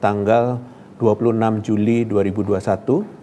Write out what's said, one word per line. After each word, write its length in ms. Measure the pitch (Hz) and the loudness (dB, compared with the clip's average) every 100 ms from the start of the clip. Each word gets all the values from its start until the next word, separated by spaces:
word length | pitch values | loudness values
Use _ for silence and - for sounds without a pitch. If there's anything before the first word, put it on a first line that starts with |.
tanggal 560 | 104 104 101 117 123 123 - - - - | -2 0 2 2 2 -4 -8 -20 -18 -2
dua 160 | 113 104 | 0 2
puluh 160 | 117 | 2
enam 320 | 113 110 107 | 2 0 0
Juli 400 | 101 104 107 117 | -2 0 2 0
dua 240 | 110 101 98 | 0 0 0
ribu 160 | 101 | -2
dua 160 | 98 95 | -2 -2
satu 480 | 95 95 - 151 214 - | -2 -4 0 -2 -2 -14